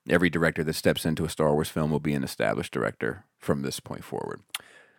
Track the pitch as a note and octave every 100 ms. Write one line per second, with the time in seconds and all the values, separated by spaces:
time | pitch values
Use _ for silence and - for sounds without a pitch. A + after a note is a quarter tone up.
0 | - E2+ F2 E2 E2 E2 D#2 D#2 F2+ D2+
1 | E2 D#2 D#2 - D#2 D2 D#2 E2 D#2 D2+
2 | D2+ C#2+ C2 - A1 G#1+ - B1+ G#1+ -
3 | A#1 D#2+ - _ - D2 C#2 - - -
4 | - - G1+ G1+ _ - - - -